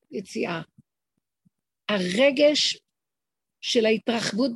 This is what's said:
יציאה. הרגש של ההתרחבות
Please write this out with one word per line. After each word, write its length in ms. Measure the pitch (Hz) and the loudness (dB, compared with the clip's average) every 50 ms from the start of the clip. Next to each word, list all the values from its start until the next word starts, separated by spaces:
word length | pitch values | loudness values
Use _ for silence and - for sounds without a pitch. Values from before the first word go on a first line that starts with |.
| _ _ | _ _
יציאה. 500 | - 233 190 - - 220 - 170 170 165 165 - _ _ - _ _ _ _ _ _ _ _ _ _ _ _ _ _ _ _ _ _ _ _ - | -12 -12 -12 -10 -8 -6 -4 -4 -4 -6 -10 -12 _ _ -20 _ _ _ _ _ _ _ _ _ _ _ _ _ _ _ _ _ _ _ _ -4
הרגש 880 | 208 196 180 180 180 220 269 285 269 277 294 294 302 285 - - - - _ _ _ _ _ _ _ _ _ _ _ _ _ _ _ _ | -4 -2 -2 -2 0 2 2 4 4 4 4 4 4 2 0 -2 -4 -6 _ _ _ _ _ _ _ _ _ _ _ _ _ _ _ _
של 240 | - - - 240 220 | -8 -2 0 2 2
ההתרחבות 640 | 220 220 214 - - 226 233 - - - 202 262 269 233 | 4 2 0 0 -2 -4 -2 -2 -4 -2 -2 -2 -2 0